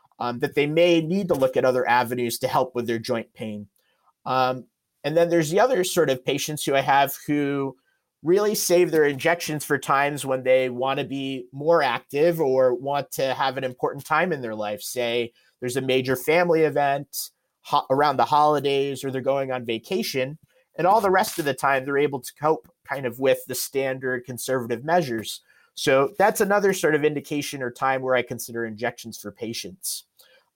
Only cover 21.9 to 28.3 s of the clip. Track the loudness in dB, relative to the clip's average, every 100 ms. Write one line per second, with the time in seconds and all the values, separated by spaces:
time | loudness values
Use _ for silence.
21.9 | 0 0 -2 -10 -4 0 0 -4 _ -10
22.9 | -6 -6 0 2 2 0 -8 -6 -2 -2
23.9 | -2 -4 -4 -6 -10 -4 -2 -2 -4 0
24.9 | 0 0 -4 -6 -12 _ _ _ -6 2
25.9 | 4 4 2 2 2 2 2 2 2 2
26.9 | 2 2 -2 -6 -6 -6 -6 -8 -4 -2
27.9 | -2 0 0 0